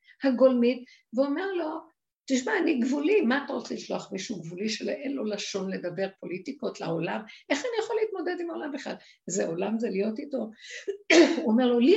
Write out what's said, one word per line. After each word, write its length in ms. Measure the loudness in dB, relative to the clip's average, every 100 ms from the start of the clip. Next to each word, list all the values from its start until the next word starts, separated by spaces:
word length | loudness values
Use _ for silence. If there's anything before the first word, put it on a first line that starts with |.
| _ _
הגולמית, 600 | 0 6 6 6 4 2 -6 -20 _
ואומר 380 | -2 0 0 -2
לו, 400 | -4 -4 -8 -12 _ _ _ -2
תשמע, 260 | -2 0 0
אני 160 | 2 2
גבולי, 420 | 2 2 4 4
מה 240 | 4 0
אתה 80 | -2
רוצה 220 | -6 -6
לשלוח 380 | -8 -4 -6 -6
מישהו 280 | -10 -8 -8
גבולי 280 | -8 -6 -6
שאין 440 | -4 -4 -4 -4
לו 120 | -4
לשון 460 | -4 -6 -6 -6 -4
לדבר 380 | -6 -6 -6 -6 -8
פוליטיקות 600 | -10 -10 -10 -8 -8 -6
לעולם? 420 | -6 -4 -4 -6 -10 -18 -4
איך 80 | -4
אני 260 | -2 -4
יכול 120 | -2 -2
להתמודד 380 | -2 -2 -4 -4
עם 100 | -6
העולם 220 | -8 -8
בכלל? 220 | -8 -8 -12 -14 _ -6
זה 200 | -4 -4
עולם, 320 | -4 -2 -2
זה 120 | -2
להיות 280 | -2 -2 -4
איתו. 320 | -6 -6 -6 -10 -16 -10 -10 -10 6
<clears throat> 300 | 8 8 4
הוא 100 | 2
אומר 140 | 4 4
לו, 120 | 6
"לי 180 | 6